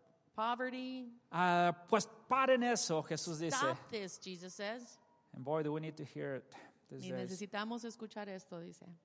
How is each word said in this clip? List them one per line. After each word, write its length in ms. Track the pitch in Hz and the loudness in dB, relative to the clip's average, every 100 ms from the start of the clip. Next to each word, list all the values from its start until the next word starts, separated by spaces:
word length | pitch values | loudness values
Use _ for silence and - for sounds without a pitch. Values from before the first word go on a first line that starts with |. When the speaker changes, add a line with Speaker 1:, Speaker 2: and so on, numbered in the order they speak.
| _ _ _ | _ _ _
Speaker 1:
poverty. 760 | - 226 240 254 254 254 262 240 233 - | -4 -2 0 -2 -4 -6 -8 -10 -14 -4
Speaker 2:
Ah, 440 | 165 180 175 175 175 - | 2 4 6 6 4 4
pues 180 | 220 - - - | 4 4 -6 0
paren 340 | 262 262 254 | 4 8 6
eso, 400 | 240 233 - 160 | 6 2 2 0
Jesús 360 | - 156 - 156 | 0 -2 -2 -2
dice. 180 | 165 165 | 2 2
Speaker 1:
"Stop 220 | 302 - - | 2 0 -4
this," 280 | 220 190 - | -6 -6 -8
Jesus 360 | 190 180 185 | -10 -10 -10
says. 440 | 196 202 247 240 - _ _ _ | -6 -6 -6 -10 -20 _ _ _
Speaker 2:
And 80 | - | -8
boy, 180 | 131 160 | -2 0
do 100 | 147 | 2
we 80 | 156 | -2
need 140 | 156 156 | -4 -8
to 80 | |
hear 320 | 147 147 143 131 | -10 -6 -4 -6
it 180 | - - - _ - | -8 -18 -20 _ -16
these 160 | 135 185 | -12 -6
Speaker 1:
Y 40 | |
Speaker 2:
days. 180 | - 185 | -6 -6
Speaker 1:
necesitamos 540 | 185 202 202 220 233 | -6 -6 -4 -4 -4
escuchar 460 | 233 208 220 214 202 | -8 -10 -10 -8 -8
esto, 280 | 190 - 175 | -10 -10 -12
dice. 260 | 175 175 - 170 | -12 -16 -18 -20